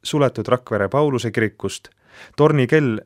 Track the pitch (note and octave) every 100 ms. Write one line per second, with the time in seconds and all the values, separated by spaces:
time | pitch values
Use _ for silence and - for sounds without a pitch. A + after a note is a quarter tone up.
0 | - D3+ C3+ A2+ G#2+ B2 - G#2 G2 C#3
1 | D3+ B2 A#2 A2+ G#2+ - G2 - - _
2 | _ - - - D3+ D3 A#2+ D#3 C3+ G#2+